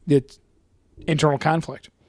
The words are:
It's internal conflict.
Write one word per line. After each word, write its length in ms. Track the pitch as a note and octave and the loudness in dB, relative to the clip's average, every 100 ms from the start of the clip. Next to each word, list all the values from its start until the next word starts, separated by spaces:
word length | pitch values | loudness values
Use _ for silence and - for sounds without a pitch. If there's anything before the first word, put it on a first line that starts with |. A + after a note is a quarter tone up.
| - | 2
It's 320 | C#3+ - - _ _ _ _ _ - - | 2 0 -20 _ _ _ _ _ -12 -4
internal 300 | D#3 D3+ C#3 | 0 0 0
conflict. 520 | D#3 E3 - C3+ - _ | -2 -2 -4 -14 -20 _